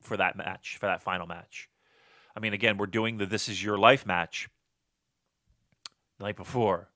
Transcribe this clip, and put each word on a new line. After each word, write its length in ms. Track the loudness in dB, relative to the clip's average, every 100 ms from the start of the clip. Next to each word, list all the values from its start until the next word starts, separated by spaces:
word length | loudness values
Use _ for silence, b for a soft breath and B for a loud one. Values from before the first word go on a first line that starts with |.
for 160 | -8 0
that 180 | 0 0
match, 400 | -8 -10 -12 -4
for 60 |
that 180 | -2 -2
final 240 | -2 -4 -4
match. 440 | -12 -14 -18 -18 b b b b b b -6
I 40 |
mean, 120 | -4
again, 240 | 2 2 2
we're 100 | 0
doing 300 | 0 -2 -2
the 80 | -2
This 220 | -2 -2
Is 160 | -4
Your 140 | -2 6
Life 260 | 6 6
match 460 | 0 -2 -2 -6 -12 _ _ _ _ _ _ _ _ _ _ _ _ _ -20 _ _ -8
the 60 |
night 120 | -6 -6
before. 540 | -4 2 2 2 -4